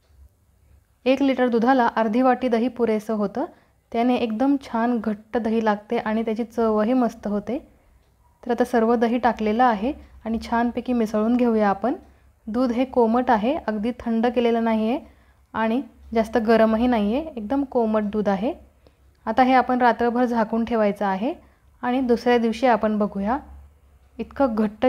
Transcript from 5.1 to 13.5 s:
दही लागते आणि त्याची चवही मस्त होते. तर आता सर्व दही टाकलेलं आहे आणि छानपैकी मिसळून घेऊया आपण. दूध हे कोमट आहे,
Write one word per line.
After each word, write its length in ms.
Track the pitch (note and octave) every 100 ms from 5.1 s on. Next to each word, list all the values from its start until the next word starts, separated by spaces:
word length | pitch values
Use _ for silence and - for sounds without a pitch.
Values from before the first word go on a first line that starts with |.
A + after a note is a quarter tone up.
| G#3 - B3+
दही 260 | A3 A3+ A3
लागते 320 | G#3 - A#3
आणि 260 | A3 A3 A3+
त्याची 180 | A3 A3+
चवही 480 | - A3+ G#3+ G#3+ B3+
मस्त 320 | A#3 A3 G#3+
होते. 300 | G3+ G#3 C4 - _ _ _ _ _ _ _
तर 80 | -
आता 120 | A#3 B3
सर्व 300 | A#3+ A3+ A#3+
दही 220 | A#3 B3
टाकलेलं 440 | A#3 A3 G#3+ G#3+
आहे 300 | B3+ G#3+ A3+ D4+ - - A3
आणि 140 | A3+
छानपैकी 520 | - A#3 A#3+ A#3 A#3+
मिसळून 440 | B3 A3 A3 G#3+ B3
घेऊया 320 | A#3+ A3 G#3
आपण. 260 | G3 A3+ F4+ - _ _ _ -
दूध 240 | A3 C4
हे 140 | A#3 C4
कोमट 440 | B3+ A#3 A#3 B3+
आहे, 240 | A#3 G#3+